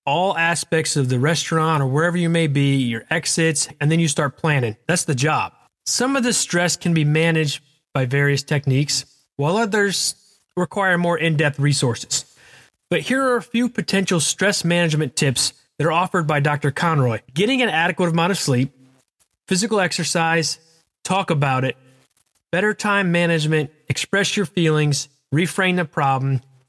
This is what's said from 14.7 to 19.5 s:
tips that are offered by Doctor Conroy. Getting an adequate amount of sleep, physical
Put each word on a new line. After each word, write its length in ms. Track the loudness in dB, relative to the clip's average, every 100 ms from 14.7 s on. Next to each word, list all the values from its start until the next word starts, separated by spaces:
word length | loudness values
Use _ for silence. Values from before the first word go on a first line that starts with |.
| 2 2 0 -2
tips 380 | 0 0 0 -2 -6 _ -4
that 100 | 0
are 60 |
offered 340 | 2 0 0 0
by 140 | 0
Doctor 300 | 0 0 -2
Conroy. 500 | 0 2 2 2 -2 -6
Getting 260 | -2 0 2
an 80 | 0
adequate 400 | 0 0 0 0
amount 220 | 2 0
of 80 | 0
sleep, 340 | 0 0 0 _ _ _ _ _ _ _
physical 320 | -4